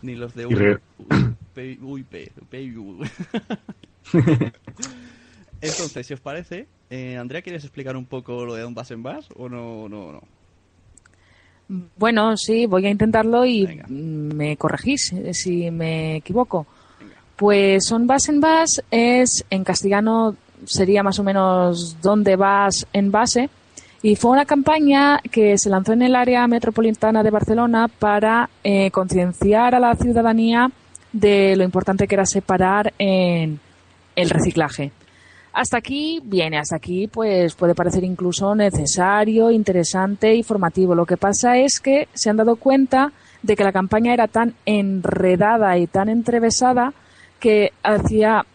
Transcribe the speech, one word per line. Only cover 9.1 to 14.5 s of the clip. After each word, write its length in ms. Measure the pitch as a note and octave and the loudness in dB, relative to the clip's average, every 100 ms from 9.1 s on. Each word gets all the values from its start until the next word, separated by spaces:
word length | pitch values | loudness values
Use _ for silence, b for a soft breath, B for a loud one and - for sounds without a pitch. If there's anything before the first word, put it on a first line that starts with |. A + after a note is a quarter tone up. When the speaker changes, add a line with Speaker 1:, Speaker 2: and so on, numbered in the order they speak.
| C4+ - - | -14 -18 -18
Speaker 1:
o 120 | B2 | -16
no, 400 | B2 A#2 A2+ G#2+ | -14 -14 -14 -16
no, 240 | G#2 F2 | -16 -18
no? 100 | D2 _ _ _ _ _ _ _ - _ b b b b b b F#3 F3 _ | -20 _ _ _ _ _ _ _ -20 _ b b b b b b -14 -14 _
Speaker 3:
Bueno, 380 | G#3+ A3+ A3 G#3+ | 0 2 0 -2
sí, 300 | - A3+ A#3 | -2 -2 0
voy 200 | F#3 G3 | 0 0
a 40 | |
intentarlo 560 | G3+ A3 A3 A3 A#3 B3+ | 0 0 2 2 2 2
y 200 | A#3 F#3+ | 2 -2
Speaker 1:
Venga. 200 | D#3 - | -4 -14
Speaker 3:
me 680 | C3+ D#3+ D#3 D3 D3+ D3 | -12 -8 -8 -6 -6 -6